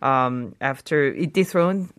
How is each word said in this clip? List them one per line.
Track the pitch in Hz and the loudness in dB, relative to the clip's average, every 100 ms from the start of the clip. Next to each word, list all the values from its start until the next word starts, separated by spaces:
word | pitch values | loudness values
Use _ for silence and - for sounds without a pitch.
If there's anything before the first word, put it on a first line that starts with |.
Um, | 139 135 127 123 117 - | 0 2 2 -2 -6 -6
after | 135 131 - 151 139 | -6 -6 -2 0 0
it | - 165 | 0 -2
dethroned | 196 180 180 175 190 180 | 0 0 2 0 0 -6